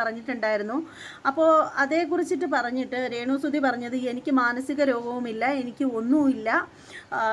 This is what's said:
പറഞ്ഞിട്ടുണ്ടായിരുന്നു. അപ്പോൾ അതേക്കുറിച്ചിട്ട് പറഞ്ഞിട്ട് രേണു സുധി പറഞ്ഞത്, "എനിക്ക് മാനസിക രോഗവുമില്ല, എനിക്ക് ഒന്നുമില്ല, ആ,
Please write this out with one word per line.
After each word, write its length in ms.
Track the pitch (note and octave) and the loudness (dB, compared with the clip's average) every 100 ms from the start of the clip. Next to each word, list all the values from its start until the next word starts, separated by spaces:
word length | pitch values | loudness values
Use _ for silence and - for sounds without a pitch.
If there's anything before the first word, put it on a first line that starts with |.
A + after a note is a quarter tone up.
പറഞ്ഞിട്ടുണ്ടായിരുന്നു. 760 | A3+ A3+ A3+ A#3 G#3+ G#3+ G#3 C4+ E4 - - - - | -4 -4 -6 -4 0 0 -2 -4 -4 -10 -18 -6 -2
അപ്പോൾ 200 | C4+ D#4+ D#4 - - | 2 6 6 4 0
അതേക്കുറിച്ചിട്ട് 640 | C4+ D#4+ E4 F4 F4 E4+ E4 C#4 | 0 2 0 0 0 -2 0 0
പറഞ്ഞിട്ട് 440 | A#3+ B3+ B3+ B3 B3+ | 0 -2 -2 -4 -4
രേണു 220 | A#3 A#3+ C#4 | -2 -2 0
സുധി 240 | D4 C#4+ C4+ | 0 2 2
പറഞ്ഞത്, 300 | A#3+ A#3+ B3+ B3 | 0 -4 -4 -4
"എനിക്ക് 220 | B3 - C4+ | -4 0 2
മാനസിക 380 | A#3+ A#3+ C4 C#4+ C#4 | 2 0 -4 0 2
രോഗവുമില്ല, 520 | A#3+ A#3+ B3 A#3+ A3 A#3+ C#4 | 2 -2 -6 -6 -2 0 0
എനിക്ക് 220 | A#3+ A3+ C4+ A3+ | -4 -2 -2 0
ഒന്നുമില്ല, 500 | A#3 D4+ C#4 A3+ A3 D4 F4 - - - - | 2 4 4 2 0 0 -2 -10 -20 -20 -8
ആ, 80 | - A3 | -2 0